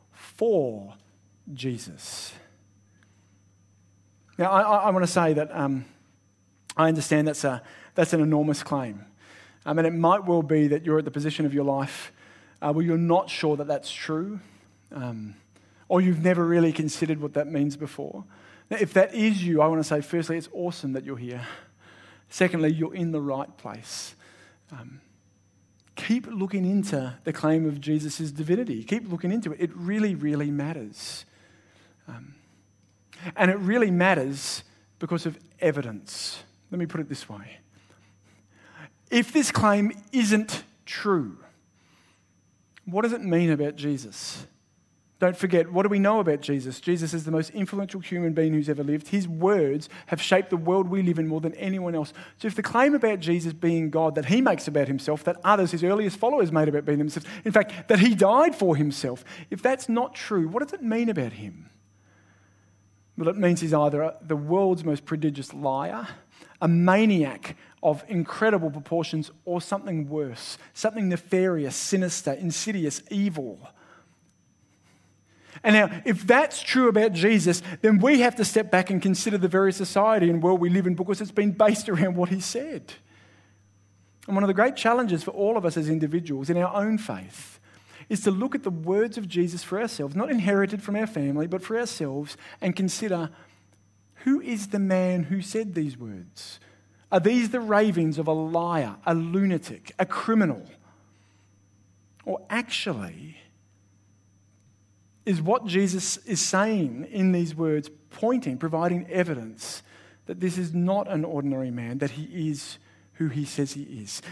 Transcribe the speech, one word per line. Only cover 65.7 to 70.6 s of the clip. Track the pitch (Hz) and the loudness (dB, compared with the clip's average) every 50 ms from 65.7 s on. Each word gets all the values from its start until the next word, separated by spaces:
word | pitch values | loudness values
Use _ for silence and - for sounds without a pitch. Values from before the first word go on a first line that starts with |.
| 131 135 143 175 196 226 226 - - - _ _ _ - - - - _ | -2 -2 -4 -6 -6 -8 -10 -12 -14 -18 _ _ _ -20 -20 -20 -8 _
a | 185 175 | 2 4
maniac | 170 170 175 180 185 208 226 220 202 175 151 135 120 95 - - 160 - - - - _ - | 4 6 6 6 6 6 6 4 4 4 2 0 -2 -8 -12 -14 -16 -16 -20 -20 -20 _ 0
of | 160 151 143 - - | 0 0 0 -4 -4
incredible | 208 175 156 - - - 220 220 214 185 165 156 | -2 -2 -2 -2 -2 0 2 2 2 2 0 -2
proportions, | 143 156 143 - 170 170 160 - - 156 147 - - _ _ | -4 -6 -6 -4 -2 -2 -2 -2 -4 -4 -6 -6 -10 _ _
or | 180 175 175 | -4 -4 -4
something | 165 - 202 196 196 202 175 160 147 139 | -4 -4 -6 -6 -4 -4 -4 -4 -4 -4
worse, | 151 156 147 131 117 - - - - - | -4 -4 -6 -6 -8 -12 -14 -14 -14 -16